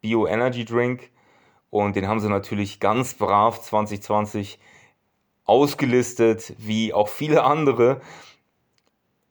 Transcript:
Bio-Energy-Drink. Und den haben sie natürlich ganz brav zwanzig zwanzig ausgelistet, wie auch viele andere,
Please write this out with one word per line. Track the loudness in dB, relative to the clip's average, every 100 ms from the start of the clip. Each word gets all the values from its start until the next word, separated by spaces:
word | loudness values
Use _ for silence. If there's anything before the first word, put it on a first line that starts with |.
Bio-Energy-Drink. | -2 0 0 0 -2 -2 -4 -2 -2 -4 -12 _ _ _ _ _ _
Und | -2 0 -2
den | -2
haben | -2
sie | 0
natürlich | -2 -4 -6 -6 -2
ganz | 0 0 -2 -4
brav | 0 2 2 0
zwanzig | -4 -2 -2 -6
zwanzig | -2 -2 -2 -6 -10 -14 _ _ _ _ _ _ _ _
ausgelistet, | 2 4 4 2 0 2 0 2 2 2 -4 -16
wie | -6 -4 -2
auch | 0 -2
viele | -2 0 2
andere, | 4 2 2 4 2 2 -6 -20 -20 _ _ _ _ _ _ _ _ _ _